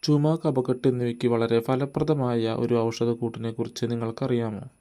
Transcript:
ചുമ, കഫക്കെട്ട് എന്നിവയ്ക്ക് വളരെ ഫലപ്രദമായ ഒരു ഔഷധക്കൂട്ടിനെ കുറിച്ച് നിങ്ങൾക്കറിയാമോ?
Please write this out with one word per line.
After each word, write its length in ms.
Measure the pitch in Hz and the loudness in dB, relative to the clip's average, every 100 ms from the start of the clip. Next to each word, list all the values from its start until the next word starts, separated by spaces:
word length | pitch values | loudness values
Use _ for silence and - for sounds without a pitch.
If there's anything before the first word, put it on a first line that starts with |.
| - | 4
ചുമ, 260 | 147 147 160 | 4 4 2
കഫക്കെട്ട് 440 | 160 131 127 127 135 | 0 0 0 2 2
എന്നിവയ്ക്ക് 380 | 123 120 120 123 | 2 -2 0 0
വളരെ 240 | 117 113 117 117 | 2 4 2 2
ഫലപ്രദമായ 840 | 131 139 143 151 151 123 120 113 113 | 0 0 -2 0 2 2 0 0 0
ഒരു 120 | 120 120 113 | 0 2 0
ഔഷധക്കൂട്ടിനെ 600 | 113 117 120 117 113 113 | 0 -2 0 -4 -4 -8
കുറിച്ച് 300 | 110 117 - 117 | -6 -6 -4 -4
നിങ്ങൾക്കറിയാമോ? 720 | 117 113 113 131 123 113 104 139 _ | -2 -4 -4 -2 0 -2 -6 -12 _